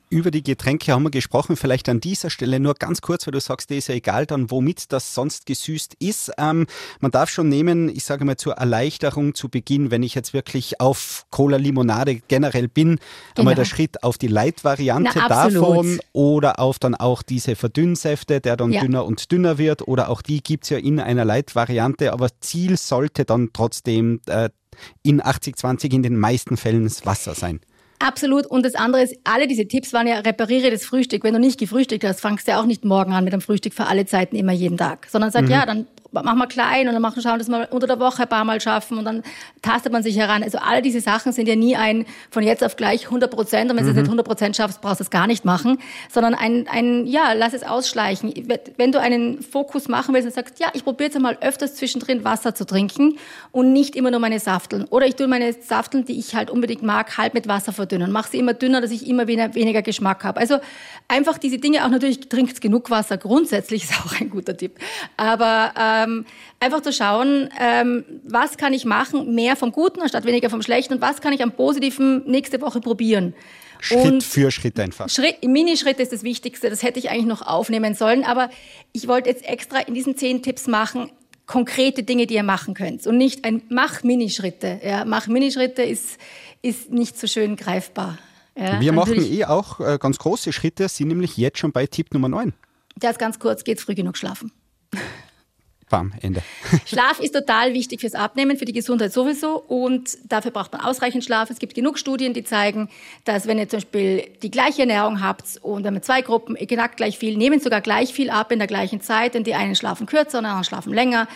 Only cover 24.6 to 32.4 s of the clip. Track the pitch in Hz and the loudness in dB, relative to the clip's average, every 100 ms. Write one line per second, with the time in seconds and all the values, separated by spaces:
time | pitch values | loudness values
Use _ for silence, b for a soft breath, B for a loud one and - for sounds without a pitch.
24.6 | _ B B B 147 147 110 - - 123 | _ B B B 0 2 2 -2 -6 -6
25.6 | 127 127 143 131 123 117 107 123 - 120 | -4 -2 0 0 2 2 2 2 -2 -2
26.6 | 117 113 110 - 95 101 - 80 87 78 | 0 2 0 -2 -4 -4 -4 -8 -6 -8
27.6 | _ b b b 269 269 294 277 - 254 | _ b b b -2 0 0 0 0 0
28.6 | 247 247 226 254 254 - - 226 285 233 | 0 0 2 4 2 0 -2 2 2 0
29.6 | 202 262 262 233 233 226 220 220 220 254 | 0 -2 0 0 2 0 0 0 2 4
30.6 | 254 220 - 262 247 - 220 226 262 247 | 2 0 0 0 0 0 2 4 4 2
31.6 | 202 240 262 220 202 185 208 208 | 0 0 0 0 -2 0 -2 -2